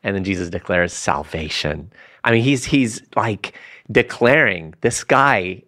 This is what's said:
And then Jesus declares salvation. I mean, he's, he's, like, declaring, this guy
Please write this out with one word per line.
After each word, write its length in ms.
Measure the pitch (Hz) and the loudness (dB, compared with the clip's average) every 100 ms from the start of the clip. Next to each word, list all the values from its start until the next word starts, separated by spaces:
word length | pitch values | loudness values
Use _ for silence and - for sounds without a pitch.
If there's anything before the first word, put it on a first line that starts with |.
And 120 | 98 98 | -2 -2
then 80 | |
Jesus 260 | 95 92 90 | -2 -4 -4
declares 420 | 87 - 90 87 | -8 -2 0 0
salvation. 1000 | - - 73 76 80 78 - 76 76 - _ - _ | -2 -2 -2 -4 -8 -6 -4 -4 -6 -10 _ -20 _
I 80 | 120 | 2
mean, 100 | 117 | 2
he's, 240 | 123 135 - | 2 0 0
he's, 360 | 143 120 107 _ - | 0 0 -4 _ -4
like, 380 | 113 98 - - - - - 113 | -2 -4 -10 -16 -20 -20 0 2
declaring, 720 | 120 - 120 147 127 90 80 - | 2 2 4 4 4 -2 -10 -2
this 220 | 120 - | -2 -2
guy 600 | - 131 139 113 90 92 | 0 4 4 2 -2 -8